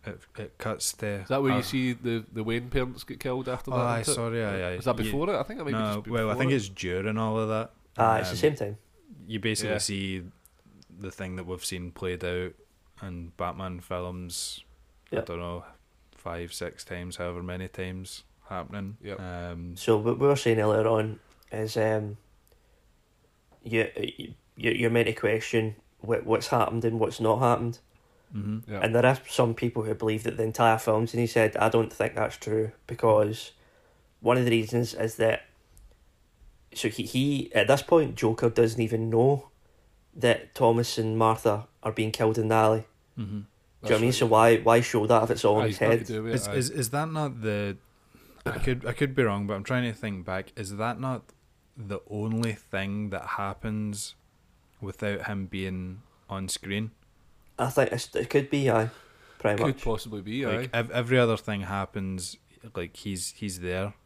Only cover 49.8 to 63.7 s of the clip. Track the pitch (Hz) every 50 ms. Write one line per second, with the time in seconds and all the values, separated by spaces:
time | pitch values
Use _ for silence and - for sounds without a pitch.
49.8 | 123 117 107 - - 107 101 92 87 95 92 95 98 - _ - 104 92 101 101
50.8 | 110 120 120 - 131 131 127 113 - - _ _ _ _ _ _ _ _ _ 135
51.8 | 110 98 101 - - - 104 104 107 110 110 113 117 113 104 - _ _ - 95
52.8 | 95 98 101 104 107 101 95 90 - - - - 101 98 95 - - 110 107 107
53.8 | 107 104 104 104 - - - _ _ _ _ _ _ _ _ _ _ _ _ _
54.8 | 101 98 98 - 113 104 101 98 - - 104 98 95 92 - 95 95 95 92 92
55.8 | 90 92 92 110 - _ _ _ _ - 98 95 95 92 - - - 95 98 104
56.8 | 110 110 - _ _ _ _ _ _ _ _ _ _ - _ - 117 127 - 147
57.8 | 131 - - 123 - - - - - - - 143 139 135 - 143 139 127 110 113
58.8 | 110 113 - - - - _ _ - - - _ - 104 104 101 - 139 131 -
59.8 | - 120 113 104 - 117 107 104 92 104 110 131 135 113 110 113 127 127 - 117
60.8 | 113 117 - 123 120 117 131 127 123 117 110 104 - - 107 98 95 90 98 98
61.8 | 98 - - 107 95 95 95 92 87 - - _ _ _ _ _ - 110 _ 95
62.8 | 87 85 - - - 104 98 90 85 - - - 110 101 90 90 87 90